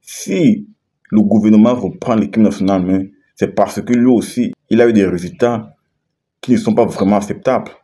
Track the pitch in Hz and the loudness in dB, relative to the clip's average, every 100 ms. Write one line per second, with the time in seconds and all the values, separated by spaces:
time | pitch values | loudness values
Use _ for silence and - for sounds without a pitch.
0 | - - - 190 151 101 - _ _ _ | -18 -16 -6 0 2 0 -4 _ _ _
1 | _ 104 101 110 104 107 113 123 98 - | _ 0 2 2 4 4 4 2 -4 -8
2 | - 113 107 110 107 - 95 95 90 95 | -4 -2 -2 0 0 0 -2 -2 0 -2
3 | 98 _ _ _ 98 95 101 - 101 120 | -4 _ _ _ -6 -2 -2 -2 -2 0
4 | 123 120 - - 113 - _ 110 120 110 | 4 2 0 -6 -6 -6 _ 2 4 4
5 | 95 87 87 - 120 117 110 _ _ _ | 0 -2 -8 -2 -2 -2 -8 _ _ _
6 | _ _ _ _ - 117 117 110 113 - | _ _ _ _ -2 0 2 0 0 0
7 | 98 104 101 - - 123 - - | 0 0 -2 -6 -2 -4 -4 -20